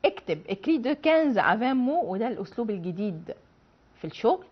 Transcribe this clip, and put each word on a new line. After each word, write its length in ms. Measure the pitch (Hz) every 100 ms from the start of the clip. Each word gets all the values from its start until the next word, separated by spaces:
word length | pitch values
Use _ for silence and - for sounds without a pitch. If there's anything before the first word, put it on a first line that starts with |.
اكتب: 380 | - - - 156 -
"Écris 320 | 196 - 320 254
de 80 |
quinze 440 | 294 311 320 302 214
à 180 | 151 208
vingt 320 | 247 269 247
mots"، 160 | 320
وده 240 | - 190 233
الأسلوب 420 | 220 196 - 233
الجديد 640 | 202 170 175 208 165 175 - _ _ _ _ _ _
في 80 |
الشغل 400 | 156 - 220 370 -